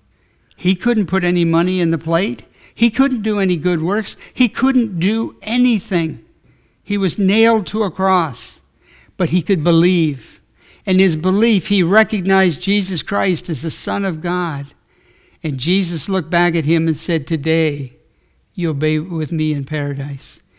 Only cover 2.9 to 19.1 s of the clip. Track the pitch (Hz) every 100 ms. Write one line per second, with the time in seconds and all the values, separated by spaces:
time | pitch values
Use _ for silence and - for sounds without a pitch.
2.9 | 220 269 247 214 208 190 175 170 170 165
3.9 | 208 208 - - - 240 - 262 254 220
4.9 | 180 185 226 233 - - 247 247 220 -
5.9 | 180 160 127 - _ _ _ _ _ -
6.9 | 202 190 - 190 214 226 226 190 214 202
7.9 | - 190 185 160 117 - - _ _ _
8.9 | _ _ - 170 170 160 185 156 165 180
9.9 | 180 156 131 - - _ _ _ _ -
10.9 | 185 190 156 180 196 233 208 - 202 170
11.9 | 208 214 208 180 196 185 143 - 202 185
12.9 | 185 - 202 196 165 - 139 156 - -
13.9 | 196 196 160 170 180 175 143 143 _ _
14.9 | _ _ _ _ _ 160 131 147 190 175
15.9 | 170 - 190 160 170 175 170 147 165 165
16.9 | 143 - 160 135 160 147 165 156 143 127
17.9 | - _ _ _ _ _ - 165 143 156
18.9 | 156 175